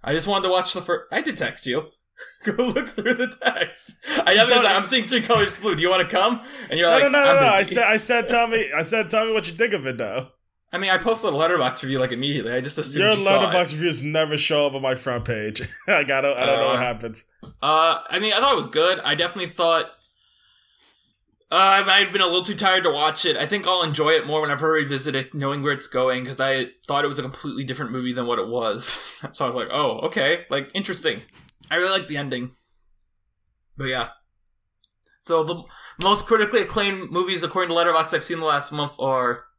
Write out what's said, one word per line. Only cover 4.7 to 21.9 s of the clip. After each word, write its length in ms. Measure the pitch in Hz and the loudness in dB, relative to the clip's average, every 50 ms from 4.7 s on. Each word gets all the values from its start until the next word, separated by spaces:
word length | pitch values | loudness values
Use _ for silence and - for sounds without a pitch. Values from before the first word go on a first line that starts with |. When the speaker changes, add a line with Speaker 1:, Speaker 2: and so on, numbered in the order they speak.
| 190 | 2
Speaker 2:
me 40 | 196 | 2
Speaker 1:
"I'm 60 | 202 | 0
seeing 220 | - 262 254 208 | 0 -2 -2 -2
Three 160 | - 254 240 226 | 0 -2 -2 2
Colors 340 | 233 240 220 202 196 - | 2 4 4 4 2 -2
Blue. 180 | - 196 214 175 | -4 -2 -2 0
Do 40 | 151 165 | 2 2
you 60 | 175 | 2
wanna 180 | 185 185 175 175 | 4 2 2 2
come?" 320 | 214 185 196 220 240 233 - - - - 233 - | 2 2 2 2 0 -2 -8 -16 -16 -16 -10 -6
And 80 | - 156 | 0 2
you're 100 | 170 170 | 4 6
Speaker 2:
No, 60 | - | 6
Speaker 1:
like, 80 | - 277 | 6 6
Speaker 2:
no, 40 | 277 | 6
no, 80 | 262 285 | 4 4
Speaker 1:
"I'm 180 | 277 277 277 | 6 6 6
Speaker 2:
no, 40 | 277 269 | 6 6
no. 40 | 247 | 6
I 120 | 202 196 | 6 4
Speaker 1:
busy." 140 | 196 190 185 | 2 2 2
Speaker 2:
said, 80 | 226 233 | 2 2
I 120 | 202 214 220 | 4 2 0
said, 280 | 214 - 247 233 226 233 | 0 0 0 0 2 2
"Tell 180 | 240 233 233 233 | 2 2 2 2
me," 200 | 226 226 202 135 143 | 0 -2 -2 -2 -2
I 60 | 151 165 | -4 -2
said, 260 | 160 214 220 214 165 | -2 -2 -2 -2 0
"Tell 160 | - 220 220 | 0 0 0
me 60 | 226 220 | 2 0
what 140 | 220 - | -2 -2
you 60 | 170 165 | -4 -2
think 180 | 165 226 240 214 | -2 0 0 0
of 120 | 185 135 | -2 -4
it, 100 | 135 127 117 | -4 -6 -4
though." 300 | 120 104 98 127 131 - _ _ _ _ _ _ _ _ - | -6 -4 -4 -6 -8 -8 _ _ _ _ _ _ _ _ -6
Speaker 1:
I 60 | 180 | -4
mean, 120 | 196 190 | 0 0
I 80 | 185 185 | 0 2
posted 340 | - 240 226 220 - 202 147 | 2 0 -2 0 0 -2 0
a 40 | |
Letterboxd 460 | 143 160 170 180 170 131 127 127 - - | 2 2 2 2 2 2 0 -2 -4 -6
review, 160 | 131 135 131 | -4 0 0
like, 100 | 127 127 123 | 0 -2 -2
immediately. 400 | 117 131 143 143 143 101 110 120 | -4 -4 -4 -4 -4 -4 -2 -4
I 80 | 127 | -4
just 160 | 127 147 - - | -4 -4 -6 -6
assumed 260 | - 127 139 156 190 | -6 -4 -2 0 2
Speaker 2:
Your 80 | 214 214 | 2 2
Speaker 1:
you 60 | 202 | 2
saw 240 | 196 190 196 196 120 107 | 4 4 4 4 4 4
it. 40 | 104 | 2
Speaker 2:
Letterboxd 180 | 180 175 151 151 | 2 0 0 -2
reviews 280 | 151 165 175 151 120 131 | -2 -2 -2 -2 -2 -6
never 340 | 147 151 156 156 151 156 | -2 0 0 0 0 0
show 300 | 147 - - 160 147 147 | -2 -2 0 2 2 2
up 80 | 143 135 | 0 0
on 80 | 135 135 | -2 -2
my 120 | 131 131 | -2 -2
front 280 | 127 - 135 123 120 104 | -2 -4 -4 -4 -4 -4
page. 380 | - 117 110 107 107 110 - 123 - - | -4 -4 -4 -4 -6 -6 -8 -10 -10 -12
<laughs> 120 | - - - | -12 -2 0
Like, 220 | 202 160 143 135 | 2 2 2 2
I 100 | 139 135 | 0 2
don't, 160 | 135 139 139 | 2 0 0
I 80 | 120 127 | 2 2
don't 140 | 131 117 117 | 2 2 2
know 80 | 113 | 2
what 100 | 120 127 | 2 2
Speaker 1:
Uh, 40 | 123 | 2
Speaker 2:
happens. 440 | 123 123 120 107 117 117 110 - - _ _ _ - - - _ - | 0 -2 -4 -4 -8 -10 -12 -12 -20 _ _ _ -20 -20 -12 _ 0
Speaker 1:
Uh, 360 | 147 156 156 160 165 156 - - - | 2 4 4 4 4 2 0 -4 -6
I 80 | - 185 | -4 -2
mean, 140 | 208 220 202 | 0 2 2
I 60 | 208 | 2
thought 120 | 247 277 262 | 4 2 2
it 40 | |
was 100 | 180 135 | 2 0
good. 320 | 120 117 147 160 180 190 170 | -2 0 2 2 2 2 0
I 140 | - - 151 | 0 -2 0
definitely 360 | 151 165 175 - 202 180 170 - | 0 0 -2 -2 -8 -10 -8 -4
thought, 340 | - 170 165 165 160 156 - - _ _ _ _ _ _ _ _ _ _ _ _ _ _ _ _ _ _ _ _ _ _ _ _ _ _ _ _ _ _ _ - | 0 2 2 2 2 0 -4 -12 _ _ _ _ _ _ _ _ _ _ _ _ _ _ _ _ _ _ _ _ _ _ _ _ _ _ _ _ _ _ _ 2
uh, 20 | |
I 280 | 180 190 196 196 196 196 | 4 6 6 6 4 4
might 180 | 190 | 4